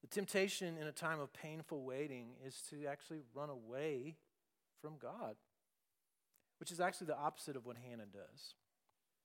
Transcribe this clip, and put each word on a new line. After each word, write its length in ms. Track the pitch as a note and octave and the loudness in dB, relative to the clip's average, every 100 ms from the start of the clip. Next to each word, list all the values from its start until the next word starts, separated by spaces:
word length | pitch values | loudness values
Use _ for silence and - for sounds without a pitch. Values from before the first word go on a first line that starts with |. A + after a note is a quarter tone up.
The 60 | - | 0
temptation 680 | - G3 G3 G3 - F3+ D#3+ | 0 6 8 8 6 2 2
in 100 | D3+ | -2
a 40 | |
time 280 | D3 E3 D#3+ | 2 2 2
of 120 | C#3 | 0
painful 520 | - D#3 D#3 D#3 D3+ | -4 -6 -6 -2 -2
waiting 520 | C3 C3 D3+ B2+ A#2 B2+ C3+ | 0 0 0 -2 -6 -8 -8
is 160 | C3 - | -8 -8
to 160 | D3 C#3+ | -4 -4
actually 360 | C#3+ - D#3+ B2+ | -4 -6 -8 -6
run 160 | B2 D3 | -4 -4
away 680 | C3 A2+ B2+ D#3 C3+ C#3+ D#3+ _ _ _ _ _ _ | -4 -4 0 2 2 0 -8 _ _ _ _ _ _
from 160 | D3+ D#3 | -10 -6
God, 400 | A#2+ G3 D3+ G#2+ _ _ _ _ _ _ _ _ _ _ _ _ | -6 -4 -4 -6 _ _ _ _ _ _ _ _ _ _ _ _
which 120 | - | -8
is 80 | F3 | 4
actually 280 | F3+ G3 E3+ | 4 4 2
the 100 | C#3+ | 4
opposite 380 | D3+ D#3 - C3+ | 4 2 -4 -4
of 100 | A#2 | -4
what 120 | A#2 | -8
Hannah 280 | B2 A#2 G#2 | -6 -8 -8
does. 500 | G2 F#2 - - - _ _ _ _ _ _ | -10 -12 -12 -14 -14 _ _ _ _ _ _